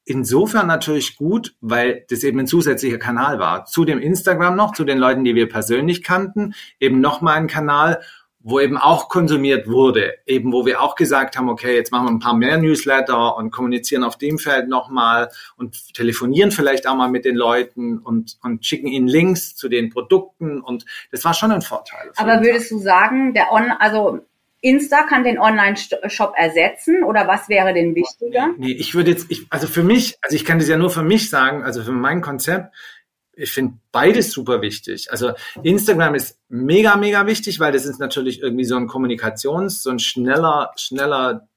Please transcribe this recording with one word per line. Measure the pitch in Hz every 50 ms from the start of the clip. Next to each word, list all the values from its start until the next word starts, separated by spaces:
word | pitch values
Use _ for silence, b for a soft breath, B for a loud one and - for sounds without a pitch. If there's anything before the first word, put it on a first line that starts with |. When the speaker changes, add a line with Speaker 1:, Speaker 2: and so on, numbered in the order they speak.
| _
Speaker 1:
insofern | - 131 135 123 - 123 - 202 214 220 226 196 170
natürlich | 165 160 - - 151 147 - - -
gut, | - 143 160 208 233 226 - - _
weil | - 110 117 120 120 123 120 - - -
das | 127 113 -
eben | 139 117 135
ein | 131 131
zusätzlicher | 160 170 160 147 131 - - 131 117 117
Kanal | - 120 120 120 131 143 147 104
war. | 95 80 87 95 -
Zu | - - 165 165
dem | 151 147 127
Instagram | 127 151 185 175 - 190 180 160 175 175 180
noch, | 190 208 208 208
zu | - 156
den | 139 139 131
Leuten, | 127 131 131 127 131
die | 123 117
wir | 117 113 110
persönlich | - 110 101 107 120 127 143 170 175 175 -
kannten, | - 180 185 196 190 - 214 208 208 208 B B B B _
eben | 135 135 127 131
nochmal | 131 147 147 147 160 160 151 156
ein | 160 156
Kanal, | - 156 151 147 143 147 151 165 165 165 B B B B B B _ _ - 110
wo | 120 139
eben | 139 131 143 131
auch | 135 151 170 - - -
konsumiert | - 180 170 147 151 143 135 139 135 120 - 110
wurde, | 117 127 131 131 120 110 101 98 - - _ -
eben | 135 127 113 127 120
wo | 127 117 131
wir | - -
auch | 127 143 -
gesagt | - 165 131 139 135 135 131 -
haben, | 131 127 123
„Okay, | 117 113 120 123 123
jetzt | 120 113 -
machen | - 123 127
wir | 123
ein | 117 110
paar | 113 120 120
mehr | 113 117 135 156 160
Newsletter | 165 156 156 131 - 139 135 135 135 135 127 117 117 117 -
und | 113 110 113
kommunizieren | - - 127 120 123 120 120 - 143 127 123
auf | 117 - -
dem | 139 147 156 151
Feld | - 151 139 131 123 127
nochmal | 131 127 127 143 135 127 117 117 117 117 120 117 B B B B B -
und | 123 113 - - - - -
telefonieren | - 117 117 113 - 127 120 135 165 202 202
vielleicht | - - 147 139 131 131 135 131
auch | 131
mal | 131 127 127
mit | 127 123 123
den | 131 120
Leuten | 120 120 117 120 123 123 123 - 123 120 117 117 110
und, | - 123 113 113 113 - - _ -
und | 123 117 113 -
schicken | - 156 131 135
ihnen | 143 131 135 127 127
Links | 131 160 170 185 185 170 - - -
zu | - - 127
den | 120 120 117 113
Produkten.“ | - 123 - - 190 190 190 - _ - 170 156 147 135
Und | 127 127 123 117 B B B B B _
das | - 123 -
war | 165 165
schon | - - 220
ein | 214 185 170
Vorteil. | - - - - - - - - - - -
Speaker 2:
Aber | 220 220 226 226 214
würdest | 233 240 240 233 -
du | 220 214
sagen, | 190 196 185 185 202 220 254 262 269 254 226
der | 214 - -
On-, | - 214 226 247 247 -
also | 208 214 214 220 208 185 - - - _ _ _ _ _ _ _
Insta | - 262 262 285 294 - 285 294 302 302
kann | 294 262 247
den | 247 226 -
Online-Shop | 190 220 220 214 202 202 208 208 - - - - - 202 - - 214 202 - -
ersetzen | 165 165 160 170 165 202 - - - - 330 370 339
oder | 302 247 214 190 170
was | 196 208 - -
wäre | 214 196 185 190 180
denn | 175 170 170 160
wichtiger? | 170 175 - - _ 233 240 - 247 247 - - 117
Speaker 1:
Nee, | 127 131
nee, | 127
ich | 127 - - -
würde | 175 175 170
jetzt, | 170 170 - -
ich, | - - - -
also | - 156 151
für | 156 - 175 170
mich, | 180 226 254 - - - _
also | - 135 151
ich | 147 -
kann | - 165 165
das | 156 160
ja | 160 160
nur | 175 175
für | 170 170 160
mich | 156 208 226 - -
sagen, | - 139 131 131 143 143 113
also | 131 117 120
für | 110 117
mein | 131 123 123 135 156 180
Konzept, | - 147 139 131 - 156 175 190 175 B B B B B B B B _ _ _ _ _ _
ich | - 151 -
finde | - 135 131 123 127 - _ _
beides | - 120 131 180 214 240 208 -
super | - 139 120 120 123 107
wichtig. | 104 104 104 - - 98 98 98 - -
Also | - 110 120 123 117 B B B B - -
Instagram | 165 185 208 208 220 202 165 165 151 147
ist | 135 127 - - _ _ _
mega, | 127 120 127 139 165 202 214 220 202
mega | 202 208 208 208 202 196
wichtig, | 208 220 220 220 208 175 -
weil | 160 147
das | 139 135 131
ist | 143 131 -
natürlich | 143 135 - 143 127 131 120 -
irgendwie | 139 131 117 127 127
so | 113 127
ein | 123 120 117
Kommunikations-, | - 131 131 123 120 113 110 110 107 - - 139 151 175 190 196 190 - -
so | 131
ein | 127 120
schneller, | 117 - - 131 120 131 135 151 165 160 151 147 131 - -
schneller | - - - 131 135 139 147 147 131 131 123 117 110 - _ _